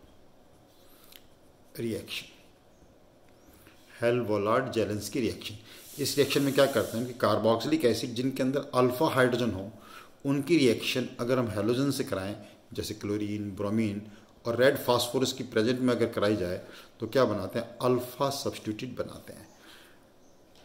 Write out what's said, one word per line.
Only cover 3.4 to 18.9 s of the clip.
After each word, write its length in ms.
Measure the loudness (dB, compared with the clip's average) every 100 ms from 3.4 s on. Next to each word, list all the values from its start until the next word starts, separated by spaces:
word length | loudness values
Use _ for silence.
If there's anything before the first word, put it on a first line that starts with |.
| -20 -20 -20 -20 -20 -2
Hell 180 | 2 2
Wallard 520 | 2 0 2 2 2
Jelinsky 480 | 0 0 -2 -4 -2
reaction। 360 | -2 -2 -10 -14 -18 -20 -14 -6
इस 180 | -2 2
reaction 240 | 2 2
में 120 | 2
क्या 120 | 4 4
करते 320 | 4 0 -2
हैं 100 | -4
कि 60 |
carboxylic 720 | 0 2 4 4 2 2 2 4
acid 280 | 2 -2
जिनके 300 | -2 -2 0
अंदर 280 | 0 -2 0 2
alpha 320 | 4 4 2
hydrogen 440 | 4 4 2 -2
हो, 200 | -4 -8 -14 -20 -20 -20 -8 -2
उनकी 320 | 0 4 4
reaction 520 | 6 4 0 -2 -4 -4
अगर 200 | 0 0
हम 80 | 0
हैलोजन 440 | 0 0 2 2
से 120 | 0
कराएं, 320 | -2 -4 -6 -8 -14 -20 -14
जैसे 200 | -8 -8
chlorine, 580 | -6 -4 -4 -4 -4 -6
bromine 600 | -6 -2 0 0 -2 -10 -18 -20 -12 -4
और 100 | 4
red 220 | 4 4
phosphorus 560 | 2 2 2 0 -2
की 100 | -2
present 360 | -4 0 2 2
में 140 | 2
अगर 140 | 2 0
कराई 280 | 2 2 2
जाए, 260 | 0 -4 -8 -18 -20 -10
तो 80 | -2
क्या 180 | 2 2
बनाते 340 | 2 -4 -4
हैं? 180 | -6 -2
Alpha 520 | 0 0 -2 -4 -4
substituted 640 | -2 -6 -6 -6 -6 -6